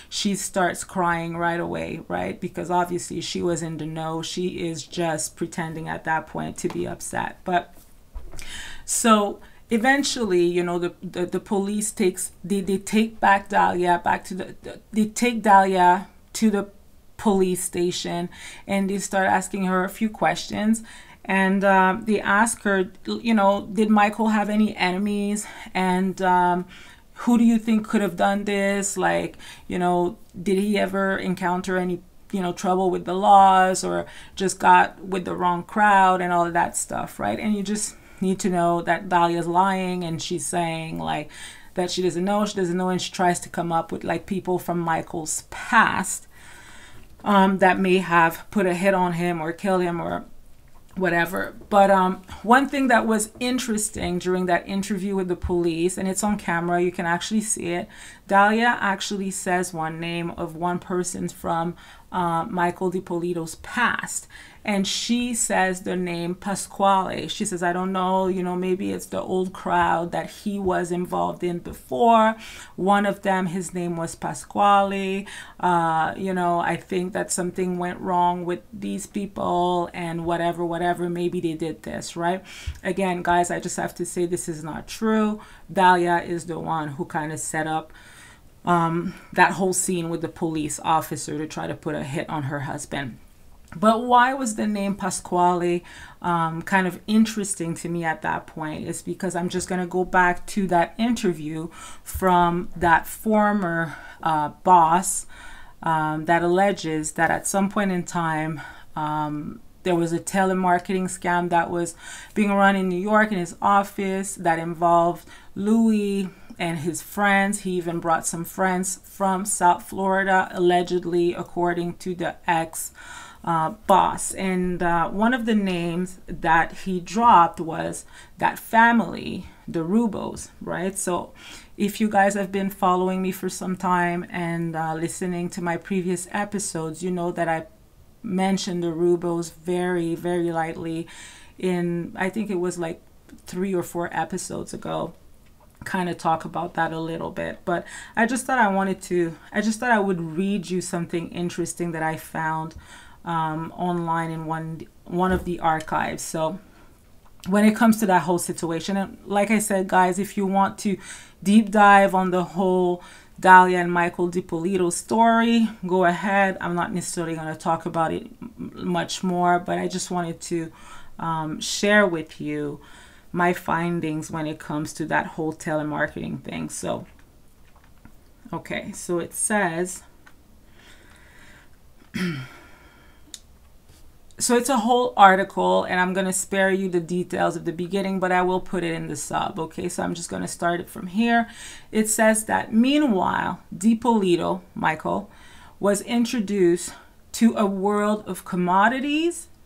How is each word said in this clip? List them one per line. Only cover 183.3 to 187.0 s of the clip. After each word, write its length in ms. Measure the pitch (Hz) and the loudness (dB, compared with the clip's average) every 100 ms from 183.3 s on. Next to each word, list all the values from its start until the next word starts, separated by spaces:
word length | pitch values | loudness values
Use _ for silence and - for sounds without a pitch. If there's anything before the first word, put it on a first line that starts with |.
| - - - - - - - - - - - | -20 -20 -20 -20 -20 -20 -20 -20 -20 -18 -4
so 160 | - 240 | 2 2
it's 140 | 240 | 2
a 80 | 254 | 0
whole 360 | 220 247 247 - | 4 2 2 8
article, 680 | 196 190 196 190 180 185 | 8 8 2 0 2 2
and 160 | 190 185 | 2 0
I'm 140 | 185 | 0
gonna 200 | 185 190 | 0 -2
spare 380 | 185 - 196 190 | -2 -2 2 2
you 180 | 190 190 | 2 0
the 100 | |
details 560 | 175 | -2